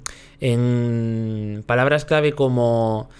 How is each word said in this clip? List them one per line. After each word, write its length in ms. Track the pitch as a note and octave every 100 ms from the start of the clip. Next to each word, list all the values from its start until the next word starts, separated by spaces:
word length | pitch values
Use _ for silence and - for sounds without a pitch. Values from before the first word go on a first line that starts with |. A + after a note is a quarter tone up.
| - - - - C3 A#2 B2 A#2+
en 840 | A#2+ A#2 A2+ A2+ A2 G#2+ G#2+ G#2 A2
palabras 400 | B2 C3+ C#3 -
clave 280 | D#3 D3+
como, 760 | D3 C3 B2 A#2 A#2 A2+ A2 -